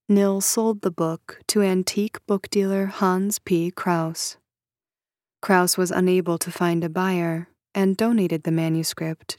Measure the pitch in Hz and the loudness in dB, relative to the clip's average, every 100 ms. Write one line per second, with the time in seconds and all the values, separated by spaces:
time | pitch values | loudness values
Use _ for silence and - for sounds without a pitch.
0 | - 202 196 196 - 226 226 208 190 170 | 2 4 4 2 0 0 0 0 -4 -2
1 | 160 165 - - - 208 196 185 185 - | -4 -4 -12 -16 -2 2 2 2 0 -2
2 | 214 - - 196 - 202 190 196 196 - | -4 -4 -4 -4 -2 0 0 0 -2 0
3 | 190 185 196 - - 170 170 - 185 170 | 0 2 0 -4 -2 0 0 -4 -2 0
4 | 160 165 - - _ _ _ _ _ _ | -2 -6 -10 -10 _ _ _ _ _ _
5 | _ _ _ _ - 185 180 - 180 180 | _ _ _ _ 2 2 4 0 -2 0
6 | 185 185 170 170 - - 175 170 165 165 | 2 2 0 -4 -4 -2 0 0 -2 -2
7 | 185 180 170 165 170 _ _ 202 190 190 | -2 0 -2 -4 -8 _ _ 0 0 2
8 | 220 233 175 165 170 165 160 160 160 - | 2 2 2 -2 0 0 0 0 -2 -6
9 | 160 160 - | -6 -8 -12